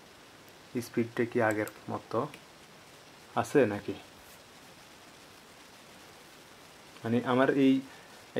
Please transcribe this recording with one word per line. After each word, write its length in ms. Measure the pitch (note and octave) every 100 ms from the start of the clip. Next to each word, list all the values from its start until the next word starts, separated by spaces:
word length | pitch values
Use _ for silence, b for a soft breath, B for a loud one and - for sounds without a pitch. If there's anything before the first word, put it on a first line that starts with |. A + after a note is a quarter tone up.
| - - - - - - - B2+
স্পিডটা 400 | A#2 - A2+ A#2+
কি 140 | A#2 B2
আগের 280 | A2 G#2+ G#2 - -
মতো 280 | G#2+ - A2+ D3 - - - - - - - - - - A#2+
আছে 240 | A2+ D3+ A2+
নাকি, 280 | G#2 - G2 - - - - - - - - - - - - - - - - - - - - - - - - - - - - - -
মানে, 140 | A2+ A#2+ A#2+
আমার 160 | B2 C3+ C#3
এই 80 | C3+ C3+ - B B B - -